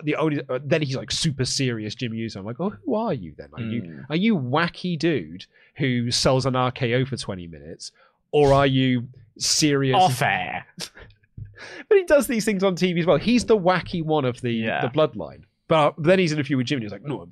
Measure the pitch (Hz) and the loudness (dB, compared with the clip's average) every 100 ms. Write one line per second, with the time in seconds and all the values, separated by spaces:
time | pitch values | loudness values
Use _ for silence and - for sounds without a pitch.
0 | 151 139 156 143 139 127 143 160 143 127 | -4 -2 0 -2 -4 -8 -2 -2 0 -4
1 | 110 - 165 131 127 - 127 117 107 - | -6 -4 -2 -2 -2 -2 -2 -4 -8 -8
2 | 123 113 113 104 98 120 190 202 349 214 | -8 -6 -8 -8 -10 -8 -8 -8 -4 -4
3 | 226 139 82 - 71 73 113 117 87 76 | -2 -6 -8 -16 -16 -10 -6 -6 -8 -14
4 | 67 160 220 196 123 143 170 - 180 165 | -6 0 2 0 0 0 -2 -4 -6 -2
5 | 165 139 78 87 - _ _ - 135 123 | 0 -2 -4 -14 -18 _ _ -4 -2 -2
6 | 120 - 156 131 131 127 127 - 123 123 | -2 0 2 2 2 0 -2 -2 -2 0
7 | 135 120 - 95 85 76 76 - - - | -2 -6 -8 -10 -12 -16 -16 -16 -18 -20
8 | _ _ _ 147 143 139 139 131 131 123 | _ _ _ 4 6 6 6 4 2 0
9 | 120 - - - - - 156 139 135 185 | -4 -14 -20 -8 -2 2 2 2 4 4
10 | 185 127 123 95 85 85 - - - - | 4 2 0 0 -2 -8 -10 -14 -16 -16
11 | - _ _ - - - - - - 403 | -20 _ _ -18 -18 -18 -18 -18 2 2
12 | 349 294 254 233 196 196 196 170 185 175 | 6 4 4 0 0 2 0 2 0 2
13 | 165 143 208 247 - 220 175 180 - 175 | 4 4 4 2 4 4 4 0 -2 -4
14 | 156 151 131 117 123 113 113 76 123 143 | 0 0 0 -2 -4 -2 -2 -2 -2 0
15 | 156 104 73 69 - _ - 160 147 - | 0 -2 -12 -14 -20 _ 0 2 2 2
16 | 156 190 175 151 139 135 123 143 104 98 | 2 4 2 0 0 -2 0 -4 -4 -10
17 | 143 113 87 | -8 -10 -10